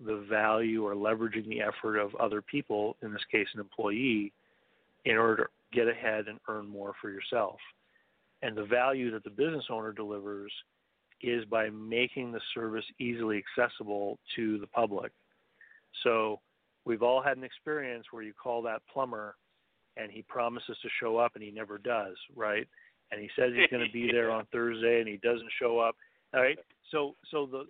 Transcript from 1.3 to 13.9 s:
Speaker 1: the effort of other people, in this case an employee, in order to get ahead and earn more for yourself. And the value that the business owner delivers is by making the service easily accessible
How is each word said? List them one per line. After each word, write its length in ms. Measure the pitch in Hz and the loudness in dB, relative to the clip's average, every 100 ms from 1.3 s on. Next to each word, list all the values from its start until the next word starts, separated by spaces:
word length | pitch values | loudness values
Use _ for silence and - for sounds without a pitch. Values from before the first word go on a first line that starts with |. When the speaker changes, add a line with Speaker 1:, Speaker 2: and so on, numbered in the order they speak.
| 113 107 | -2 -4
Speaker 1:
the 120 | 110 | -2
effort 380 | 104 - 113 107 | -2 -2 -2 0
of 160 | 101 - | 0 0
other 260 | 113 107 | 0 0
people, 540 | - 147 - 107 107 - | -2 -6 -2 0 0 -2
in 100 | 110 | -8
this 120 | 104 - | -8 0
case 160 | 110 101 | 2 2
an 60 | 107 | -4
employee, 720 | 101 - 107 107 131 107 104 - _ _ _ _ _ _ | -10 -2 0 2 2 2 0 -8 _ _ _ _ _ _
in 120 | - 110 | 2 6
order 280 | 113 110 | 6 6
to 40 | - - _ | 2 -2 _
get 160 | 123 117 | 4 4
ahead 380 | 113 120 107 107 | 4 0 0 -2
and 100 | 107 - | -8 -8
earn 200 | 107 104 | -8 -6
more 240 | 101 101 98 | -8 -8 -8
for 100 | 107 | -8
yourself. 460 | 98 - 120 101 - - - _ _ _ _ _ _ | -8 -2 0 0 -2 -18 -20 _ _ _ _ _ _
And 140 | 127 107 | -6 -4
the 80 | |
value 460 | 104 120 127 135 120 | 0 4 4 2 0
that 120 | 110 | -4
the 60 | 107 | -8
business 340 | 104 156 156 123 | -2 -2 -2 -4
owner 220 | 113 110 | -6 -6
delivers 600 | 107 104 104 101 101 101 - - _ _ _ _ _ | -6 -6 -6 -8 -10 -10 -14 -18 _ _ _ _ _
is 220 | 120 120 | -2 -2
by 240 | 107 113 110 | 0 0 0
making 640 | 107 110 117 127 - 123 | -4 -4 0 0 0 -6
the 80 | 117 - | -6 -6
service 300 | - 113 110 - - | -6 -4 -4 -8 -6
easily 440 | 123 117 113 107 - - | -4 -2 0 0 -2 0
accessible 600 | 120 - 107 | 0 0 -6